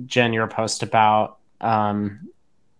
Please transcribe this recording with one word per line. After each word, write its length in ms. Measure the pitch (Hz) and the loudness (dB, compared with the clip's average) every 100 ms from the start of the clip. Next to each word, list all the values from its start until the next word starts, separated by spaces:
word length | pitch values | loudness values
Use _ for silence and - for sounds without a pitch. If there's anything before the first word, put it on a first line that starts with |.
Jen, 300 | 123 127 117 | -4 0 2
your 120 | 113 110 | 2 -2
post 360 | - 110 - | -2 -4 -4
about, 560 | 110 113 107 107 104 - _ - | 0 4 4 4 0 -8 _ -8
um, 680 | 113 110 104 104 104 104 226 - _ _ _ | -2 0 0 -2 -6 -8 -18 -20 _ _ _